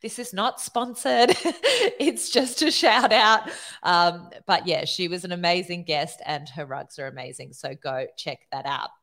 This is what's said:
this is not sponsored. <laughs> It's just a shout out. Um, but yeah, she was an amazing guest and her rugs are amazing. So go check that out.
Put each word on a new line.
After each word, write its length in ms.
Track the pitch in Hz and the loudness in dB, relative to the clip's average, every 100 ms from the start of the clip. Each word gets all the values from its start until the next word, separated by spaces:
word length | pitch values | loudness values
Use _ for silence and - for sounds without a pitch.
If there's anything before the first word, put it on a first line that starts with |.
this 160 | 226 - | -10 -10
is 140 | 247 | -8
not 280 | 190 233 - | -2 -2 -2
sponsored. 760 | - 240 247 233 269 247 240 359 | -4 -2 -2 -4 0 4 6 6
<laughs> 40 | 339 - 523 494 427 - | 2 0 0 2 0 2
It's 320 | 285 - - | -2 0 0
just 320 | 240 254 - | 0 0 0
a 80 | 302 | 0
shout 420 | - 240 220 240 | 4 4 6 6
out. 380 | 214 214 220 285 - - - | 6 6 4 2 -12 -14 -6
Um, 480 | - 175 175 170 - - - | 2 4 4 0 -12 -16 0
but 200 | 185 175 | 0 2
yeah, 180 | 156 | -2
she 240 | 156 - 180 | -2 -4 -4
was 160 | 180 | -4
an 80 | 180 | -6
amazing 520 | 180 175 180 175 175 | -2 0 0 -2 -8
guest 360 | 165 151 156 - - | -2 -2 -2 -8 -8
and 220 | 151 147 | -8 -8
her 160 | 135 143 | -12 -10
rugs 320 | 135 135 - | -10 -12 -12
are 80 | 135 | -12
amazing. 460 | 135 127 131 127 | -12 -14 -16 -18
So 220 | - 139 | -12 -12
go 320 | 139 147 131 135 - | -8 -6 -6 -6 -8
check 240 | - 131 _ | -10 -10 _
that 140 | 135 135 | -8 -6
out. 240 | 139 - _ | -6 -6 _